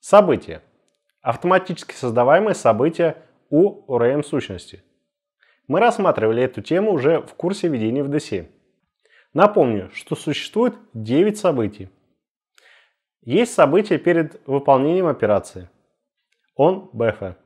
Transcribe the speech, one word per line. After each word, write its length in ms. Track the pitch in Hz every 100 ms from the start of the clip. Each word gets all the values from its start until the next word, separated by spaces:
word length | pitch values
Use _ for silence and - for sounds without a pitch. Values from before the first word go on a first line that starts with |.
| -
События. 540 | 202 190 117 - 80 _ _ _ _ _ _
Автоматически 720 | - 117 175 185 185 170 - -
создаваемые 580 | 123 117 123 160 214
события 640 | 185 127 107 139 165 170 143 _ _ _
у 340 | 147 190 - _
O 60 | 120
R 140 | 117
M 120 | 143
сущности. 600 | 143 143 - 90 - - _ _ _ _ _ _ _ _ _
Мы 120 | 151
рассматривали 640 | 233 226 185 143 110 113
эту 180 | 123 -
тему 300 | 104 170 214
уже 300 | 175 131 165
в 120 | -
курсе 360 | - 170 196 175
введения 340 | 139 110 127
в 60 | 139
D 100 | 147
семь. 260 | - 98 82 _ _ _ _ _ _ _ _
Напомню, 560 | 139 202 208 135 107 90 -
что 200 | - 156
существует 600 | - 143 - - 240 - _
девять 460 | 113 110 135 202 208
событий. 500 | 190 139 107 - 95 _ _ _ _ _ _ _ _ _ _ _ _ _
Есть 320 | - 147 240 -
событие 420 | 151 165 208 160
перед 480 | 175 170 156 - -
выполнением 640 | 139 139 135 143 175 180
операции. 640 | 135 107 104 - - 87 _ _ _ _ _ _ _ _
Он 340 | - 151 190 -
Б 140 | 113 117
Ф. 280 | 107 95 87